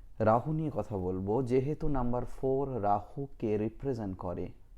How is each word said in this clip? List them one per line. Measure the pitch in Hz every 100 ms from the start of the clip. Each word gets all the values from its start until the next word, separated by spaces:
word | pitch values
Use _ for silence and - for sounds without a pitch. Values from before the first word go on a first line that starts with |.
| - -
রাহু | 107 120 151
নিয়ে | 160 156
কথা | 104 98 101
বলবো, | 90 92 98 120
যেহেতু | 123 131 131 151 151
নাম্বার | 135 120 123 120
ফোর | - 131 135 139 123
রাহুকে | 101 101 - - 139 - 113 104
রিপ্রেজেন্ট | 110 - 139 113 101 92
করে, | 90 87 90 - -